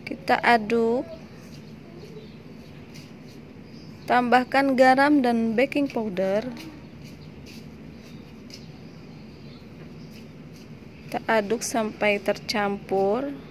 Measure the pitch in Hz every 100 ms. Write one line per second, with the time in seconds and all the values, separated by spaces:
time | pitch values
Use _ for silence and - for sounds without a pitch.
0 | - - - 247 - 240 208 233 226 240
1 | - - - - - - - - - -
2 | - - - - - - - - - -
3 | - - - - - - - - - -
4 | - 240 247 247 247 269 277 254 262 262
5 | 285 294 240 233 226 220 277 294 277 240
6 | 214 180 190 202 247 233 - - - -
7 | - - - - - - - - - -
8 | - - - - - - - - - -
9 | - - - - - - - - - -
10 | - - - - - - - - - -
11 | - - - 226 202 226 - 240 214 -
12 | 214 202 202 202 - 214 202 202 - 190
13 | 196 220 277 277 -